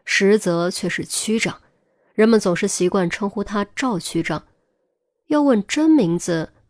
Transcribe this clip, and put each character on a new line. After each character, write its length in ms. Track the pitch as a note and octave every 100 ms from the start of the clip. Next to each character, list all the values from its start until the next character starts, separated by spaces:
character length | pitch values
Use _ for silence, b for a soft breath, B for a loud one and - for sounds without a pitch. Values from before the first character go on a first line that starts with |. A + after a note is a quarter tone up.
实 340 | - - G3 G#3+
则 320 | F#3 E3+ F3
却 200 | - F3+
是 160 | - -
区 340 | - - A3+
长， 220 | E3+ - _ _ _ _ _ -
人 120 | A3
们 120 | A3
总 160 | F#3+ E3+
是 100 | G3+
习 220 | - F3+
惯 220 | G3+ F3
称 200 | - G3
呼 140 | G#3
他 240 | G3+ G#3+ G#3 -
赵 240 | B3+ F#3
区 240 | - E3
长。 240 | E3 D3+ - _ _ _ _ _ _ _ _
要 160 | D4+
问 180 | C#4+ A3 G3
真 240 | D4+ D#4+
名 260 | D#4 F3 F3
字， 360 | - E3 - _ _